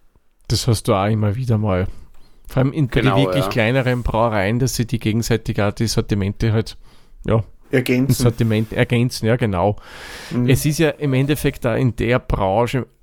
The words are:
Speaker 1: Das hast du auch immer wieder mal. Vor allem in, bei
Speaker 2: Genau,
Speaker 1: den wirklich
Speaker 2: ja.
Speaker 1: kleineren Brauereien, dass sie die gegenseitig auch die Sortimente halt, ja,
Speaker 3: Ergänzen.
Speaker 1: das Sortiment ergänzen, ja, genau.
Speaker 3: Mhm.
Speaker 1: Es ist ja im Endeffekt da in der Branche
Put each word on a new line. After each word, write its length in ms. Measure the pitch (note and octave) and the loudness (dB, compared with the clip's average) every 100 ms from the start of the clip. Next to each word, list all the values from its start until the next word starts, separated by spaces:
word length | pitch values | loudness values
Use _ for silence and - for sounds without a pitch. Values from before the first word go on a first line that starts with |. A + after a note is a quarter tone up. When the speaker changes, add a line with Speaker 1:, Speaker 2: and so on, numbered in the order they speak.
| _ _ _ _ - | _ _ _ _ -4
Speaker 1:
Das 180 | A2 - | -2 0
hast 200 | A2+ - | 0 2
du 40 | |
auch 120 | G2+ G2+ | 2 2
immer 300 | A2 G#2+ G#2+ | 0 0 -2
wieder 200 | B2+ G#2+ | 0 0
mal. 300 | G#2+ F#2 F#2+ - - - - - - | 2 0 -2 -6 -16 -20 -20 -20 -6
Vor 160 | C3 | 0
allem 80 | C3+ | 0
in, 160 | D#3+ B2+ | 0 0
bei 120 | A#2+ | 2
Speaker 2:
Genau, 140 | B2+ | 2
Speaker 1:
den 120 | G2 F#2+ | 2 2
wirklich 180 | F2+ | 0
Speaker 2:
ja. 60 | F#2+ | 0
Speaker 1:
kleineren 520 | A2+ A2 C3+ B2+ B2 | 0 2 2 0 -2
Brauereien, 560 | A2+ A2 A#2 G#2+ F#2+ A#2+ | -2 0 2 2 0 0
dass 160 | B2+ | 0
sie 100 | - | -2
die 140 | A#2 A#2 | -2 -2
gegenseitig 640 | A2+ G#2+ A2+ A2+ - A2 | 0 0 0 -2 -2 -2
auch 80 | G#2 | -2
die 160 | - A2+ | 0 -2
Sortimente 640 | - G2+ G2+ F#2+ - A2+ | -2 0 -2 -2 -2 0
halt, 240 | G#2+ A2 - - - - - | 0 -2 -10 -20 -20 -20 -12
ja, 200 | - A2+ - - - | 0 0 0 -12 -2
Speaker 3:
Ergänzen. 380 | C3 B2 B2+ C3 | 0 2 0 2
Speaker 1:
das 100 | B2 | 2
Sortiment 540 | B2 A#2 A#2 A2 A2+ | 2 0 0 0 -2
ergänzen, 540 | - B2 A#2+ B2 - A2+ | -2 0 2 0 -2 -2
ja, 100 | A#2+ | 0
genau. 400 | A#2 F#2 F#2+ G#2 - - - - - | 0 0 0 -2 -8 -18 -18 -16 -6
Speaker 3:
Mhm. 160 | B2 B2 | -2 2
Speaker 1:
Es 160 | C3+ D3 | 2 2
ist 140 | D3 | 2
ja 100 | D#3 | 0
im 240 | - D3 | 0 0
Endeffekt 500 | C3 C#3 D3+ D3 - | 0 0 0 -2 -2
da 120 | B2 A2+ | -2 0
in 180 | B2+ | 0
der 240 | - G#2+ B2 | 0 0 0
Branche 720 | - - F#2+ G2+ A#2+ B2+ G#2+ _ | 0 0 2 2 0 -2 -6 _